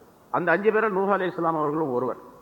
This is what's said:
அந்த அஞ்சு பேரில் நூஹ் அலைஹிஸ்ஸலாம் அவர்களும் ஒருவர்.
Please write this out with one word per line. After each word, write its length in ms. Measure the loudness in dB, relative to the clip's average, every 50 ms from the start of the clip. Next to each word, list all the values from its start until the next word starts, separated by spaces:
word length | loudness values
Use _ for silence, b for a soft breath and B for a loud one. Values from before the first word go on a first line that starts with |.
| -20 -20 -20 -20 -12 -4
அந்த 200 | -2 -2 2 2
அஞ்சு 200 | 2 4 4 2
பேரில் 260 | 2 2 2 0 0 0
நூஹ் 160 | 0 0 0
அலைஹிஸ்ஸலாம் 440 | 0 0 -2 -4 -2 -2 -2 0 0
அவர்களும் 340 | -2 -2 -2 -2 -2 -2 0
ஒருவர். 240 | -2 -2 -2 -4 -8 -12 -18 -20 -20